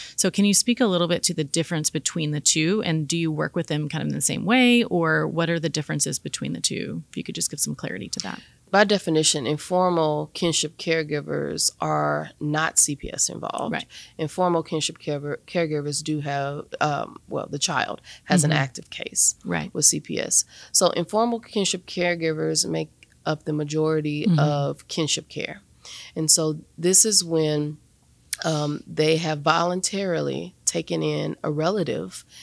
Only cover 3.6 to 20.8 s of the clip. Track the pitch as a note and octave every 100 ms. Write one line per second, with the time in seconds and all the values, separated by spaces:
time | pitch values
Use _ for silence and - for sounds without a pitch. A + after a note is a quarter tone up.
3.6 | E3 D3+ D3 D#3 D3+ C#3+ - - F3 B3
4.6 | B3 A#3+ A3+ F3 D#3+ D#3 D3+ D#3+ E3 E3+
5.6 | D#3 D3+ D3+ D3+ D3 C#3+ - - C#3+ E3+
6.6 | - - - E3+ - - - E3+ - D3
7.6 | D3 D3 - - - - - - - _
8.6 | _ G3 G#3 G3+ - D#3 D#3+ D3+ A#2+ D3+
9.6 | - F3+ F#3 E3+ D#3 D3+ D3+ - E3+ D#3+
10.6 | D#3 - - E3 D3+ D3 D3 C#3+ D3 -
11.6 | - - D#3 D3+ D3 D3 D#3 - D3+ D3+
12.6 | D#3+ - - C#3+ - - - - - -
13.6 | - - - - - - D#3 - F3+ E3+
14.6 | D#3+ D#3+ - - - C#3+ C#3+ - - F3+
15.6 | D#3+ D3+ D3 C#3+ D#3+ D3+ D3 C#3+ C#3 C#3+
16.6 | - - D3+ C#3+ - - - C3+ - C#3+
17.6 | - C#3 - - - - - F#3 D3+ C#3+
18.6 | C#3 - - - - - - - F#3 E3+
19.6 | D3+ - D3+ D3+ - - - - - -
20.6 | - -